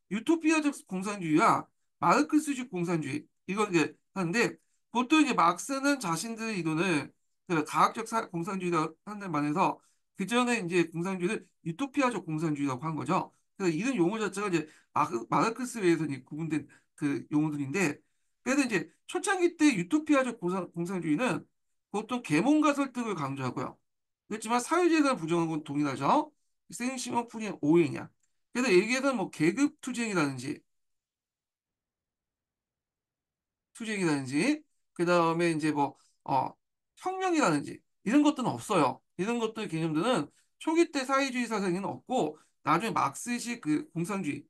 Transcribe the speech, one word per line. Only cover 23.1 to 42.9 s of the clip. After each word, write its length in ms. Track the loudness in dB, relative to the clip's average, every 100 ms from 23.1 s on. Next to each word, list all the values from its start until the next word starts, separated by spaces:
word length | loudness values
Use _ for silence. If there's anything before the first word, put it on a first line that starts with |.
강조하고요. 640 | -4 -6 -4 -6 -6 -8 -12 _ _ _ _ -10
그렇지만 320 | -8 -2 -2
사회주의에 440 | 2 2 4 4
대한 140 | 4 0
부정한 300 | 0 0 0
건 140 | -2
동일하죠. 680 | -4 -2 -2 0 2 4 2 _ _ _ -18
생시몬 560 | -8 -6 -6 -4 -4 -4
프리의 300 | -6 -8 -2
오해냐. 480 | 4 4 4 -2 -12 _ _ _ _
그래서 200 | -2 4
여기에서는 440 | 4 4 2 0 0
뭐 120 | -4
계급 500 | 0 0 2 0 -2
투쟁이라든지, 800 | -8 -4 -2 0 0 -2 -8 -10 _ _ _ _ _ _ _ _ _ _ _ _ _ _ _ _ _ _ _ _ _ _ _ _ _ _ _ _ _ _ _
투쟁이라든지, 920 | -12 -8 -2 0 0 -2 0 0 0 -6 _ _
그 120 | -4
다음에 460 | 2 4 2 2 0
이제 200 | 0 0
뭐, 260 | 0 0 -4 _ _
어, 260 | -2 0 -2 -8 _ _ _ _
혁명이라든지 800 | -6 -2 0 2 2 2 -2 -12 _ _
이런 180 | 2 4
것들은 260 | 4 2 -2
없어요. 520 | -4 0 2 2 0 _ -6
이런 220 | -4 -2
것들 280 | -2 -4 -6
개념들은 640 | -4 -2 0 2 0 -2 _ _ -8
초기 320 | 0 2 2
때 140 | 0
사회주의 400 | 0 2 2 -2 -2
사상에는 380 | -2 0 -2
없고 540 | -4 -8 -2 0 0 -4 _ _
나중에 280 | 0 2 2